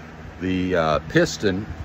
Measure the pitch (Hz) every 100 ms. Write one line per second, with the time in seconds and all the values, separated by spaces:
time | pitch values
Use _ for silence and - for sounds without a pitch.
0 | - - - - 90 92 90 87 80 71
1 | - - 73 - 104 92 110 -